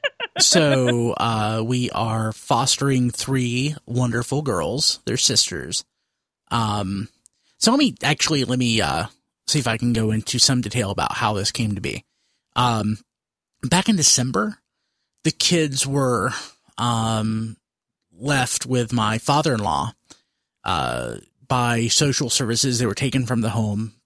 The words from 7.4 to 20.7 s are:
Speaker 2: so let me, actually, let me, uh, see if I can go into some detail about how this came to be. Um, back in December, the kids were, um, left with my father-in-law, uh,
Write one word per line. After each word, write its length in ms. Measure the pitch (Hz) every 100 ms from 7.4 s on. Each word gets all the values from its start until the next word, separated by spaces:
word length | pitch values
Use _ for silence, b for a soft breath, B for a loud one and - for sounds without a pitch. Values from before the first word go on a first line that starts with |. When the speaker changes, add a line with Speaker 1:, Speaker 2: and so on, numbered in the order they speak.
| _ -
Speaker 2:
so 120 | 226
let 60 | 277
me, 180 | 254 120
actually, 400 | 139 151 - 147 120
let 120 | 127
me, 220 | 123 113
uh, 240 | 78 78 101 - _ _ -
see 120 | 151
if 80 | 120
I 100 | 113
can 160 | 120
go 180 | 113 110
into 280 | 110 - 123
some 220 | - 123
detail 280 | 107 123 101
about 240 | 101 -
how 200 | - 110
this 180 | 104 101
came 240 | - 110 92
to 60 |
be. 220 | 67 - - _ _ _ _ 123
Um, 420 | 123 110 107 107 _ _ _ _ _ _
back 280 | 131 175 233
in 60 | 190
December, 600 | 139 - 127 190 214 - _ _ _ _ _ _
the 80 | 156
kids 540 | - - 175 151 135 139
were, 460 | 139 131 117 117 B B B B -
um, 800 | 120 117 113 110 110 110 113 - _ _ _ _ _
left 540 | 87 139 135 123 - 127
with 260 | 127 117
my 240 | 120 107 113
father-in-law, 760 | - 143 156 110 98 71 113 - b b _ _ _ _
uh, 520 | -